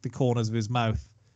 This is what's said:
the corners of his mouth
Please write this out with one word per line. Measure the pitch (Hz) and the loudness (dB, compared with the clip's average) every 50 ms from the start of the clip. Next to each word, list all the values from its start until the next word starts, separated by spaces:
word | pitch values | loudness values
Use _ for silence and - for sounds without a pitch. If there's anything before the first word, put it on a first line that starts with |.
the | - 120 | -8 -6
corners | - - 135 123 120 120 113 107 | -2 0 2 2 2 2 0 0
of | 110 | 0
his | 117 107 104 | -2 -2 0
mouth | 123 123 117 110 104 - - - _ _ _ _ _ | 0 0 2 2 0 -2 -4 -10 _ _ _ _ _